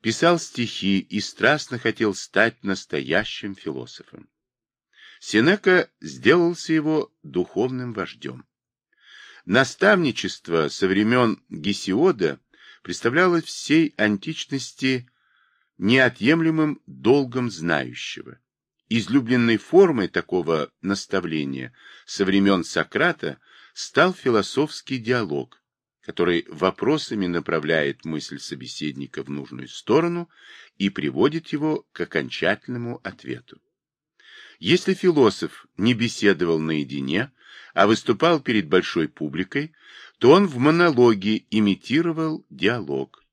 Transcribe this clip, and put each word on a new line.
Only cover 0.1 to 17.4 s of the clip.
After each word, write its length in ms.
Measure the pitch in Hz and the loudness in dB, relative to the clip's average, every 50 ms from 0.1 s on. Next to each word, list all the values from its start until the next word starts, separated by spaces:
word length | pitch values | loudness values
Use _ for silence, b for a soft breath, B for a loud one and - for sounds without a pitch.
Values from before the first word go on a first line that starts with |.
| 117 - 160 170 175 165 | -2 2 2 2 2 2
стихи 600 | - - - 123 120 107 - - - 98 98 95 | -2 -10 -6 -6 -6 -6 -6 -4 0 0 0 0
и 220 | - _ - 104 | 0 _ -6 -6
страстно 580 | 98 - - - 104 120 147 147 - - 127 120 | -6 -6 -4 2 2 2 2 2 -2 -8 -10 -2
хотел 360 | - 117 104 - 113 107 92 | -2 -2 0 0 0 0 0
стать 480 | - - - - 95 110 113 - _ | -4 -10 -2 2 2 2 2 0 _
настоящим 920 | - 98 95 - - _ - 73 67 65 78 95 107 - - - - 101 95 | -4 -4 -4 -4 -6 _ -6 -6 -2 0 -2 -2 -2 -2 -12 -12 -12 -12 -14
философом. 720 | - - - 69 65 60 - - - - _ - 60 - _ _ _ _ _ _ _ _ _ _ _ _ _ b b b b b b | -10 -10 -10 -10 -10 -12 -14 -18 -20 -20 _ -20 -20 -20 _ _ _ _ _ _ _ _ _ _ _ _ _ b b b b b b
Сенека 720 | - - - 107 120 160 202 202 - 190 185 180 - _ _ _ | -12 0 2 4 4 4 2 2 2 2 4 4 2 _ _ _
сделался 720 | - 82 67 127 127 - 156 175 170 170 175 - - - 160 | -16 -16 -14 0 4 4 4 6 4 2 -2 -4 -4 -2 -2
его 360 | 156 147 156 156 151 - - _ _ | 0 0 0 -2 -2 -2 -4 _ _
духовным 720 | - 151 - 180 180 - - 90 117 131 127 127 127 123 110 | -20 -6 -4 -4 -4 -2 -2 -2 -2 -2 -4 -6 -8 -8 -6
вождём. 500 | 101 87 - - _ - 67 64 65 - _ _ _ _ _ _ _ _ _ B B B B B B B B B B B | -8 -8 -8 -10 _ -12 -12 -12 -14 -20 _ _ _ _ _ _ _ _ _ B B B B B B B B B B B
Наставничество 1200 | - 95 127 135 - - _ 185 202 214 185 165 135 107 - - 92 - - _ - 85 82 78 | 0 2 2 2 2 0 _ 4 4 4 4 2 0 -2 -4 -6 -8 -8 -10 _ 0 0 0 0
со 220 | 69 - - 98 92 | 0 -2 -2 0 2
времён 520 | 95 98 107 110 123 127 123 113 98 - _ _ | 2 2 2 4 4 4 2 2 0 -4 _ _
Гесиода 920 | - - 76 101 101 - - 98 92 113 165 190 156 107 90 76 69 65 _ _ b b b b b b | -16 -6 -4 -4 -4 -4 -4 -2 0 2 2 2 2 2 -2 -2 -2 -4 _ _ b b b b b b
представлялось 640 | _ 92 87 - - 117 123 165 185 180 175 165 160 | _ -12 -10 -4 -4 0 2 2 2 2 2 0 -2
всей 500 | - - - - - 147 160 165 - _ | -6 -14 -12 -2 2 2 2 2 2 _
античности 1120 | - 110 104 104 98 - 160 160 - - _ 143 135 123 - - - 131 131 131 123 123 _ _ _ _ _ _ _ _ _ _ _ _ _ _ _ | 0 0 0 0 -2 -6 -10 -10 -10 -10 _ -8 -10 -8 -12 -10 -4 -2 -2 -2 -2 -6 _ _ _ _ _ _ _ _ _ _ _ _ _ _ _
неотъемлемым 1040 | - 104 123 135 131 120 - - 98 127 160 165 165 160 160 160 156 151 143 - _ - | 0 2 4 4 4 2 0 0 2 2 2 2 2 0 0 0 0 -2 -2 -8 _ -20
долгом 600 | 67 65 - 107 135 143 139 123 120 127 | -20 -2 2 4 4 4 2 -2 -4 -6